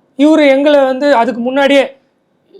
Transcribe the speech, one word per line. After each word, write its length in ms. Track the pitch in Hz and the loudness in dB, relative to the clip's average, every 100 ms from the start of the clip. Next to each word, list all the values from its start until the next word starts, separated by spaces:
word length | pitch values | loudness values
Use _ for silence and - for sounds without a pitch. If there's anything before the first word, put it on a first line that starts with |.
| _ - | _ -2
இவரு 240 | 294 320 294 | 0 2 2
எங்களை 320 | 269 285 294 | 2 2 0
வந்து 240 | 262 262 285 262 | 0 -2 0 0
அதுக்கு 260 | 233 240 | -2 -4
முன்னாடியே 420 | 240 262 277 277 254 - _ _ _ _ _ - | -6 -2 0 0 -2 -8 _ _ _ _ _ -20